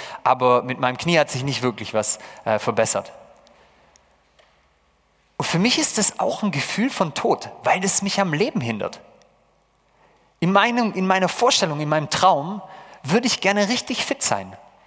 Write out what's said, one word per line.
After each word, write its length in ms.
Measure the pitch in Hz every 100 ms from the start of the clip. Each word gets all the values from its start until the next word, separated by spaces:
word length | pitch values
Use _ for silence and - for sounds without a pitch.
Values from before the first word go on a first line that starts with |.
| - -
aber 380 | 127 127 127 123
mit 160 | 127 127
meinem 180 | 127 127
Knie 220 | 170 165
hat 100 | 147
sich 140 | 127
nicht 180 | 139 123
wirklich 320 | 123 104 107
was, 280 | 110 104 - - -
äh, 140 | - 107
verbessert. 540 | - 110 110 98 - - - - _ _ _ _ _ _ _ _ _ _ _ _ _ _ _ _ _ _ _ -
Und 60 |
für 140 | - 170
mich 200 | 226 320
ist 200 | 302 -
das 220 | 196 -
auch 220 | - -
ein 100 | 208
Gefühl 360 | 143 - - 254
von 260 | - 170
Tod, 360 | - 226 - - -
weil 200 | - 190
es 160 | 196 -
mich 200 | 196 -
am 120 | 190
Leben 280 | 147 254 208
hindert. 400 | 117 107 92 - - _ _ _ _ _ _ _ _ _ _ _ _ _
In 140 | 165
meinem, 420 | 196 226 240 220
in 120 | 185 190
meiner 220 | 190 185
Vorstellung, 520 | - 240 - 175 147
in 80 | 151
meinem 200 | 156 147
Traum 540 | - 185 156 156 202 - - - -
würde 240 | 131 208 240
ich 140 | -
gerne 280 | 190 202 202
richtig 380 | 247 - 247 -
fit 160 | 269
sein. 340 | - 101 95 98 - _